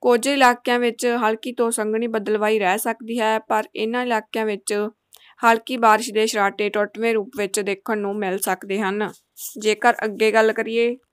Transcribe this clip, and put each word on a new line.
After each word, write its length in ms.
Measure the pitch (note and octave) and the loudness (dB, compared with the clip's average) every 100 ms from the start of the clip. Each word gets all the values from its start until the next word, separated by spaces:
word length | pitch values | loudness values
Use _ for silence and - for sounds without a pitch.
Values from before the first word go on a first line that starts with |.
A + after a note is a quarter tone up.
ਕੁਝ 260 | B3 A#3+ A#3+ | 4 2 2
ਇਲਾਕਿਆਂ 520 | C#4+ B3+ B3 - A#3+ | 4 4 4 0 0
ਵਿੱਚ 280 | A#3+ A3+ B3 | 0 0 -2
ਹਲਕੀ 460 | A#3+ A3 A3 B3+ | 0 0 -2 -6
ਤੋਂ 180 | A#3+ A#3 | -2 -2
ਸੰਘਣੀ 360 | A3+ G#3+ A3 A#3 | 0 -2 -2 -2
ਬੱਦਲਵਾਈ 520 | A3+ G3+ G#3+ G#3+ A3 | -4 -2 0 2 2
ਰਹਿ 200 | F#3+ G3 | 2 0
ਸਕਦੀ 420 | A#3 A#3 A3 A#3 | -2 -6 -6 -2
ਹੈ, 180 | A3 A3 | 0 0
ਪਰ 260 | A3 A3 G#3+ | -2 -4 -4
ਇਹਨਾਂ 280 | - A3 B3 | -6 -4 -2
ਇਲਾਕਿਆਂ 440 | B3 A3+ A3 A3+ A3 | -2 -2 -4 -4 -4
ਵਿੱਚ 420 | G3+ - G#3 G#3 - _ - - _ | -4 -4 -4 -4 -8 _ -20 -20 _
ਹਲਕੀ 320 | A#3 A3+ A3+ B3+ | 2 2 0 2
ਬਾਰਿਸ਼ 340 | A3+ G#3+ A#3+ | 4 4 2
ਦੇ 160 | G#3+ A3 | 0 0
ਛਰਾਟੇ 420 | A3 G3+ G3 G#3 | 2 0 0 -4
ਟੁੱਟਵੇਂ 460 | G#3 G#3 G#3 A3+ | -2 -4 -2 0
ਰੂਪ 160 | A3 G#3 - | 0 -2 -4
ਵਿੱਚ 240 | G3+ G#3+ | -2 -2
ਦੇਖਣ 380 | G3+ G3 - G#3+ | -2 -4 -4 -4
ਨੂੰ 180 | G3+ G3+ | -2 -4
ਮਿਲ 200 | G3 F#3+ | -4 -4
ਸਕਦੇ 420 | - F#3 G3+ G3 | -2 -4 -4 -4
ਹਨ। 300 | G3+ G3+ G#3 - _ - - - | -2 -2 -6 -8 _ -16 -14 -4
ਜੇਕਰ 360 | G#3+ G#3 B3 A#3 | -2 2 2 2
ਅੱਗੇ 280 | A3 G3+ A3 | -2 0 2
ਗੱਲ 200 | A3 A3 | 4 2
ਕਰੀਏ 440 | A3 A3 A3+ A#3 B3 _ | 2 -2 0 0 -2 _